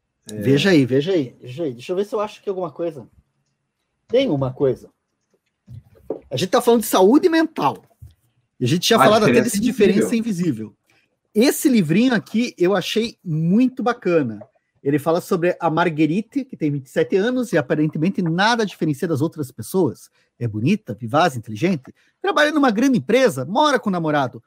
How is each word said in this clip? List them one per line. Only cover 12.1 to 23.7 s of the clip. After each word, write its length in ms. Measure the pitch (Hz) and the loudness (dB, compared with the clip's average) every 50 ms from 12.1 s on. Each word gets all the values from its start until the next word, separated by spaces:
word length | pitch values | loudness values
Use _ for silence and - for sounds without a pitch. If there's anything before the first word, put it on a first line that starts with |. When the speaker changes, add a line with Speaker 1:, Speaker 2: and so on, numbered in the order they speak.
| 240 | 2
Speaker 2:
aqui 400 | 175 - - - 220 247 - - | 0 -2 -2 -2 -2 -2 -2 -2
eu 180 | - 175 185 202 | 0 0 2 2
achei 440 | 180 - - - 214 233 220 - _ | 0 -2 -2 -2 -2 -2 -4 -6 _
muito 600 | - 175 151 156 160 170 196 233 262 247 254 - | -8 -6 -4 -2 0 2 2 4 2 2 0 -2
bacana. 580 | 214 240 226 - - 180 175 160 135 113 107 101 - _ _ _ _ _ _ _ | -2 -2 -4 -2 -2 0 2 2 0 0 -6 -12 -16 _ _ _ _ _ _ _
Ele 160 | - 139 147 143 | -2 -2 -2 0
fala 220 | - 165 165 175 | 0 0 -2 -2
sobre 340 | - - 202 170 170 180 - - | 0 -2 -2 0 0 -2 -2 -2
a 80 | - 151 | -2 -2
Marguerite, 760 | 156 165 175 180 151 151 160 147 165 220 - _ - 285 247 | 0 0 0 0 0 0 0 0 0 -4 -4 _ -8 -8 -8
que 100 | _ - | _ -10
tem 140 | - 160 147 | -6 -4 -4
vinte 160 | 143 139 131 | -4 -4 -8
e 40 | - | -6
sete 260 | - 170 160 - 202 | -2 -2 -2 0 0
anos 360 | 185 202 247 254 254 240 - | 0 0 0 -2 -4 -4 0
e 60 | 180 156 | -2 -2
aparentemente 640 | 131 - 160 151 151 156 - 151 151 202 - 208 | 0 0 0 0 0 -2 -2 -2 -2 -2 -2 -2
nada 400 | 180 160 165 180 202 226 240 226 | -4 -2 0 0 2 2 2 0
a 40 | 214 | -2
diferencia 400 | 180 - - 175 156 143 - 190 | -4 -4 -4 -4 -4 -2 -4 -4
das 140 | 165 160 120 | -4 -2 -2
outras 300 | 156 165 - 156 139 - | -2 -4 -4 -8 -10 -10
pessoas. 580 | - - 107 - - 190 170 113 - - - _ _ _ _ _ _ - | -10 -16 -14 -4 -2 0 0 0 -2 -8 -18 _ _ _ _ _ _ -8
É 100 | 120 110 | -8 -6
bonita, 460 | 101 107 117 165 214 - _ - 101 | -6 -2 0 0 0 -2 _ -12 -12
vivaz, 420 | - 123 107 135 156 180 170 131 | -10 -8 -2 0 2 2 2 0
inteligente. 580 | 117 - 113 110 110 160 190 180 131 _ - _ _ _ _ _ _ | -4 -12 -12 -8 -4 -2 -2 -2 -4 _ -16 _ _ _ _ _ _
Trabalha 300 | - 392 392 294 302 302 | -6 -2 0 2 0 2
numa 180 | 320 294 285 247 | 2 2 0 2
grande 260 | 196 - 269 277 247 | 2 2 0 2 2
empresa, 480 | 165 127 - 220 262 262 208 131 131 127 | 0 0 2 2 4 4 2 0 -2 -8
mora 340 | 156 208 294 302 294 | -4 0 0 2 2